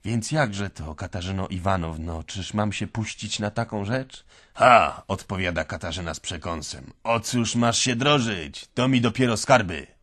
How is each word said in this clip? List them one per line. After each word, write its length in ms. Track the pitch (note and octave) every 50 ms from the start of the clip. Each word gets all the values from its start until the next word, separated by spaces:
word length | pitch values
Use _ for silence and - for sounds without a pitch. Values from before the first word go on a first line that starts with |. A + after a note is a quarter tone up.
| _
„Więc 280 | G#2+ A#2 A#2 G#2+ -
jakże 380 | D#3 D#3 C#3+ A2 G2 G2 G2+ F#2+
to, 260 | - - D2+ D#2+ D#2
Katarzyno 520 | - G2 E2+ - F#2 E2+ F#2 G2 F#2+ F#2
Iwanowno, 760 | - G2 F#2 E2+ G2 F#2+ F#2 E2 E2 D#2+ D#2 D#2+ E2 E2 E2 D#2
czyż 300 | - - G2+ F2 - -
mam 200 | G#2+ G#2 G#2 G2+
się 140 | - G#2+
puścić 520 | G2 - A2+ G#2+ - - - - G#2 - -
na 120 | G#2 G#2
taką 340 | - A#2 A#2 - A2+ G#2 G2
rzecz?” 400 | G2+ A#2+ C3 C3+ - - - _ - - - _ _ _
„Ha”, 500 | - A#2 B2+ A#2+ A2 E2 C#2+ - - -
odpowiada 560 | - G2 - - - G2+ F#2 F#2 F2 E2+ E2 D#2+
Katarzyna 500 | - G2+ E2 - E2+ D#2 F#2 F2 E2 D2+
z 60 | -
przekąsem, 720 | - - F#2 D#2 C#2+ F2 E2+ D#2 C#2+ - - C#2 C2 C2+ - _ _
„o 160 | A2+ A#2 A2+
cóż 360 | - - B2 B2 A#2 A2 -
masz 240 | A#2+ A#2 A#2 A2 -
się 160 | - C3 B2+
drożyć? 720 | A#2 C3 D3 D3 C#3+ A#2 A2+ G#2 F2 D2+ C#2+ - - - _ _
To 140 | - B2
mi 140 | C3 C3 B2
dopiero 360 | A#2+ A#2 A2 B2 C3 A#2+ A2+
skarby”. 500 | G2+ - - C3+ A#2+ G#2 F2 E2+ D2 - _ _ _